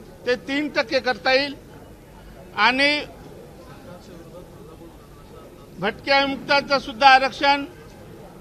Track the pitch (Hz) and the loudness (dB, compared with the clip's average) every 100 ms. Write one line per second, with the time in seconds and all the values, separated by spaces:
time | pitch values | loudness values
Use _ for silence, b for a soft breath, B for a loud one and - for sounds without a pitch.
0 | - - 240 247 - 277 302 294 226 269 | -20 -8 -4 -4 -2 -4 -2 -2 0 0
1 | 233 247 269 262 285 277 - - - - | 0 -2 2 2 0 -6 -16 -20 -20 -20
2 | - - - - - 202 214 254 285 294 | -20 -20 -20 -20 -10 2 4 4 2 2
3 | 269 - - - - - - - - 175 | -4 -14 -18 -18 -20 -20 -20 -18 -18 -18
4 | - 170 - 175 - - 170 160 165 - | -18 -20 -18 -18 -18 -20 -20 -18 -20 -20
5 | - - - - - - - - - - | -20 -20 -20 -20 -20 -20 -20 -6 -6 -4
6 | - 277 277 277 - 285 277 277 269 220 | 2 2 2 -2 2 2 2 0 -2 4
7 | 277 262 262 - 285 285 277 - - - | 8 8 6 0 2 2 -2 -14 -20 -20
8 | - - - - | -20 -18 -20 -20